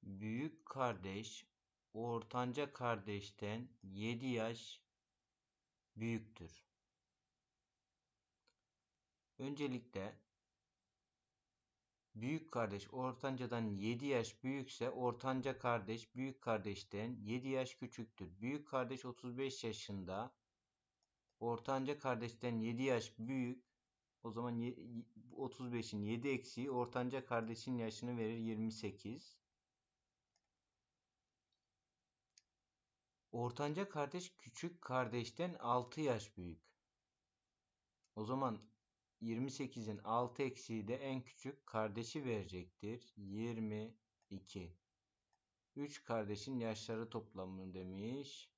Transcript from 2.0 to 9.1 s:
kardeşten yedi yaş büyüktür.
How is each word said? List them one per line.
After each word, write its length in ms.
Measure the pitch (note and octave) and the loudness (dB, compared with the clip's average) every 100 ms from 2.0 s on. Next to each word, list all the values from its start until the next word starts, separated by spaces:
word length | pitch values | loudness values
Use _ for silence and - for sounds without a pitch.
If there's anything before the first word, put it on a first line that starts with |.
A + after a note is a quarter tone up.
| A#2 A#2 A2 B2+ B2 B2 C#3+ | 0 0 0 0 0 2 0
kardeşten 960 | - B2 A2+ G2 G2+ G2+ - G#2 A2 B2+ - | 0 0 2 0 -4 -4 -6 -2 -2 -6 -12
yedi 420 | G2 F#2+ A2 A#2+ C3 | -12 -4 -2 0 0
yaş 560 | A#2+ A2 A#2 - - _ _ _ _ _ _ _ _ _ _ _ - | 2 2 -2 -10 -14 _ _ _ _ _ _ _ _ _ _ _ -4
büyüktür. 720 | A2+ A2+ G#2+ - E2 D#2+ _ _ _ _ _ _ _ _ _ _ _ _ _ _ _ _ _ _ _ _ _ _ _ _ _ | 0 0 -2 -12 -12 -12 _ _ _ _ _ _ _ _ _ _ _ _ _ _ _ _ _ _ _ _ _ _ _ _ _